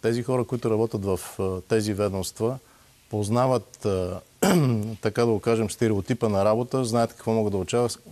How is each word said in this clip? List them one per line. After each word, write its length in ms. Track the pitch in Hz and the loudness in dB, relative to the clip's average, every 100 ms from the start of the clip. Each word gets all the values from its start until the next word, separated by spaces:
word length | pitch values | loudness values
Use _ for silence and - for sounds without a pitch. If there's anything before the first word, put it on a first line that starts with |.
Тези 200 | 113 117 | 0 -2
хора, 220 | 120 127 | 0 -2
които 260 | 117 123 117 | -2 -2 0
работят 340 | 107 113 110 | 0 0 -2
в, 160 | 98 92 - - | -2 -2 -4 -6
а, 220 | 95 92 - | -4 -4 -2
тези 260 | 113 107 | 0 0
ведомства, 640 | 98 104 95 92 - 113 135 _ _ _ _ _ | 0 0 -2 -6 -4 -4 -4 _ _ _ _ _
познават, 760 | 107 104 120 131 127 - - 107 | -6 0 2 2 0 -2 -6 -2
а, 340 | 95 90 92 - _ | -2 -2 -8 -14 _
<clears throat> 100 | 190 185 139 113 107 110 | 2 4 4 2 -2 -4
така 180 | 110 104 | -4 0
да 120 | 120 | 2
го 80 | 107 | 2
кажем, 300 | 117 113 107 | 2 0 0
стереотипа 580 | - 117 104 95 117 113 | 0 0 0 -2 -2 0
на 160 | 98 | 2
работа, 400 | 101 110 120 131 | 4 2 0 -2
знаят 260 | 123 117 117 | 0 0 0
какво 220 | - - | -2 -2
могат 200 | 113 107 | 0 0
да 60 | 98 | -2
оча-, 400 | 90 120 123 - - | -2 0 0 -4 -12